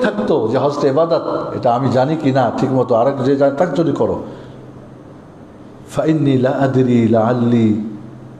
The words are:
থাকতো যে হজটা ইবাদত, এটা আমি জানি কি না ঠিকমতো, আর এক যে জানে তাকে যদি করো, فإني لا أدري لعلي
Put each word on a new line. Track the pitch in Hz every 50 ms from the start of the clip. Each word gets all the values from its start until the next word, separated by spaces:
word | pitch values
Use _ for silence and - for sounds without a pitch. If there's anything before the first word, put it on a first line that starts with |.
থাকতো | 247 214 202 208 - - 165 135 110 107
যে | 127
হজটা | 127 127 147 143 - 147
ইবাদত, | 139 131 156 170 165 165 139 - - - - - - -
এটা | - 120 123 117
আমি | 123 135 123
জানি | 110 131 131 151 160
কি | 160 - 135
না | 131 135 123 107 -
ঠিকমতো, | - 123 127 131 127 120 - 120
আর | 110 120
এক | 139 135 131 123
যে | 135 143
জানে | 135 139 139 139
তাকে | - 180 170 -
যদি | 175 160 147
করো, | 123 - 117 95 87 - - - - - - - - - - - - - - - - - - - - - - - - - - - - - - - - - - - -
فإني | - - 156 156 143 139 139 131
لا | 123 123 131 143 - 139
أدري | 131 123 131 131 123 120 117 113
لعلي | 107 113 113 110 117 127 120 117 120 120 117 110 107 104 98 - - - - - - - - - - - -